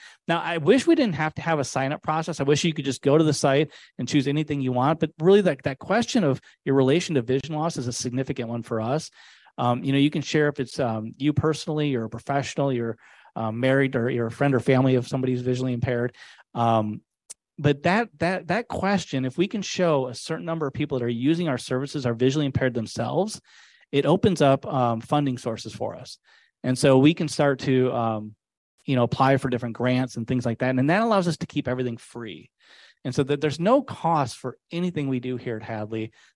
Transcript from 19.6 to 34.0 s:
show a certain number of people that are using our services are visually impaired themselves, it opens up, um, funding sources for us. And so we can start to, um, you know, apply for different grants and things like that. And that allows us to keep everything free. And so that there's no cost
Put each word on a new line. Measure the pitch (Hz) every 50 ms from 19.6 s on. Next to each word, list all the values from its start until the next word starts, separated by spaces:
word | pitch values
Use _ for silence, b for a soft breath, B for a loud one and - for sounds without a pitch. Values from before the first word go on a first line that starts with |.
| 180
show | - - - 185 170 156 139 131
a | 127 120
certain | - - - 165 - 170
number | 170 165 165 156 135
of | -
people | - 147 143 143 127
that | 120
are | 120
using | 123 117 127 143 165 175 180 160
our | 131 120
services | - - 131 127 139 139 - 151 123
are | 123 117
visually | 113 127 135 135 156 147
impaired | 135 127 - 139 131 117
themselves, | 120 110 110 - - 120 120 135 156 196 220 - - b b b b b b b b b b
it | - 139 139
opens | 139 165 208 - 214 180 -
up, | 151 139 135 135 -
um, | - - 135 123 120 117 110
funding | 113 - 151 147 147 135 127 117
sources | - 123 113 110 - 113 98
for | - 113 107 -
us. | - - - - - b b b b b b b _
And | - 127 131 -
so | - 139 131 131
we | 135 156 175
can | - 175 143
start | - - 147 143 135 120
to, | - 143 131 127 131 127 120
um, | 120 117 113 110 107 107 107 107 _ _ _ _ _ _ _ _ _ _
you | - 139 127
know, | 120
apply | 110 - - 135 135 139 135
for | - 135
different | 123 113 - 117 110 -
grants | 135 127 127 127 131 117 - 120
and | 113 -
things | 131 123 120
like | 120 113 -
that. | 127 127 131
And | 127 131 147
that | 170 202
allows | 226 233 220 196 175
us | 170 156 -
to | 170 -
keep | - 147 135 123
everything | 127 127 127 123 117
free. | 117 - - - 117 120 107 82 76 - _ _ b b b b b b b b b _
And | 131 123
so | - 139
that | 131 147 143
there's | 151 151 127 160
no | 165 202 254 294
cost | 277 - - -